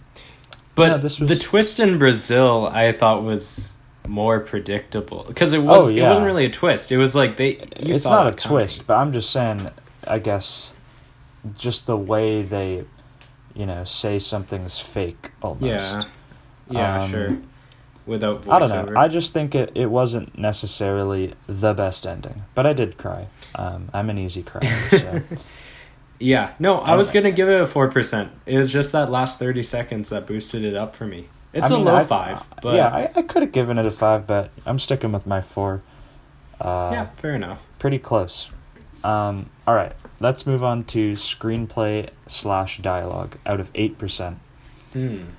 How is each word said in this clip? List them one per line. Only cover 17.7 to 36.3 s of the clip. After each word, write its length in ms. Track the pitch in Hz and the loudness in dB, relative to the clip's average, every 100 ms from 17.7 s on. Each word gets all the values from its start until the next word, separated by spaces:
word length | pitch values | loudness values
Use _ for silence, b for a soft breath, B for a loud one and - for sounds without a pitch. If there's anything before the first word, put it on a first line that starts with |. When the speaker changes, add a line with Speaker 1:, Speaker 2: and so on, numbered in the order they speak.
| b b b | b b b
Speaker 1:
Without 420 | - 110 107 104 101 | -8 -4 -2 -2 2
Speaker 2:
I 100 | 175 | 4
don't 80 | 143 | 4
know. 160 | 98 | 0
Speaker 1:
voiceover. 120 | 95 110 | 0 4
Speaker 2:
I 100 | 156 | 4
just 240 | 165 156 | 2 -2
think 220 | 160 151 139 | -2 -2 0
it, 160 | 123 | -2
it 120 | - 120 | 0 0
wasn't 480 | 120 123 117 - - | 2 0 -2 -8 -4
necessarily 920 | 107 104 104 - 101 98 98 98 95 - - | -4 -2 -4 -4 -2 -2 -2 -2 -4 -8 -12
the 240 | 98 107 | 0 0
best 320 | 101 98 92 92 | 2 -2 -4 -8
ending, 360 | 87 - - 104 | -10 -12 -12 -8
but 100 | - 135 | 2 2
I 80 | |
did 240 | 135 104 - | 2 -2 -4
cry. 280 | 98 90 95 B B - | -10 -10 -12 B B -8
Um, 320 | 92 90 92 | -8 -8 -8
I'm 160 | 101 107 | -4 -4
an 80 | 101 | -4
easy 240 | 92 90 | -6 -8
crier, 260 | - - 131 113 | -10 -4 -2 -2
Speaker 1:
<laughs> 80 | 117 | 4
Speaker 2:
so. 320 | 185 185 170 - 160 B B B B B B _ - | 4 4 -6 -6 -10 B B B B B B _ -2
Speaker 1:
Yeah. 300 | 127 127 101 - | 2 2 2 0
No, 180 | 175 185 | 2 4
I 140 | - | 4
Speaker 2:
I 20 | |
Speaker 1:
was 140 | 175 202 | 4 6
Speaker 2:
don't 80 | 208 | 4
know. 40 | |
Speaker 1:
gonna 120 | 202 | 4
give 140 | 180 190 | 4 4
it 120 | 190 | 4
a 60 | 170 | 4
four 220 | 147 131 | 2 2
percent. 400 | 135 113 110 98 - - | 2 0 -2 -6 -10 -2
It 100 | 131 | 2
was 120 | 135 | 2
just 200 | 139 143 | 2 0
that 180 | 156 135 | 0 0
last 280 | 127 131 - | 0 -2 -2
thirty 220 | 127 123 | -4 -2
seconds 460 | 117 120 120 110 104 | -4 -6 -6 -6 -6
that 160 | 104 - | -8 -6
boosted 360 | 107 104 117 | -8 -6 -6
it 120 | 107 101 | -4 -4
up 180 | 110 | -6
for 100 | - 110 | -8 -12
me. 220 | 87 87 - - | -12 -16 -20 -10
It's 180 | 147 135 | -2 0
Speaker 2:
I 40 | |
Speaker 1:
a 20 | 247 | 2
Speaker 2:
mean, 80 | 185 | 4
Speaker 1:
low 100 | 170 | 4
Speaker 2:
I, 80 | |
Speaker 1:
five, 340 | 151 101 - - - | 4 0 -2 -10 -14
Speaker 2:
I, 80 | - | -8
Speaker 1:
but 120 | 120 147 | 0 4
Speaker 2:
yeah, 120 | 127 | 4
I, 220 | 131 302 - | 2 -2 -2
I 60 | |
could 200 | 330 349 | 0 0
have 100 | 285 | 0
given 260 | 131 120 117 | 0 0 0
it 80 | 110 | 0
a 40 | |
five, 360 | 107 110 110 104 | 2 2 2 0
but 240 | 101 98 - - | -2 -4 -8 -6
I'm 120 | 131 | -4
sticking 320 | - 135 113 | -2 -2 -2
with 140 | 101 98 | -4 -4
my 140 | 95 | -4
four. 420 | 92 - 98 95 - b b b b | -4 -4 -4 -4 -10 b b b b